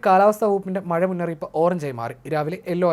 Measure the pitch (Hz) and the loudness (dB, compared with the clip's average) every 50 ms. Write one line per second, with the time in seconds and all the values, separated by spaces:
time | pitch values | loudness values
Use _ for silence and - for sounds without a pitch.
0 | - 208 185 190 202 214 208 208 226 208 196 190 190 190 185 196 175 175 170 165 | 2 4 6 6 6 4 4 2 0 0 0 0 -2 -4 -6 -6 -4 -2 -2 0
1 | 185 185 185 175 175 170 160 151 - - - 151 165 175 185 170 147 139 127 117 | 0 0 -2 -2 -4 -6 -6 -8 -10 -6 -2 0 2 2 0 -2 -4 -6 -8 -6
2 | 117 120 123 - - 139 156 151 147 156 180 185 - 180 175 175 180 175 | -8 -8 -10 -10 -8 -4 -4 -2 -2 -4 -6 -8 -6 -4 -2 0 2 2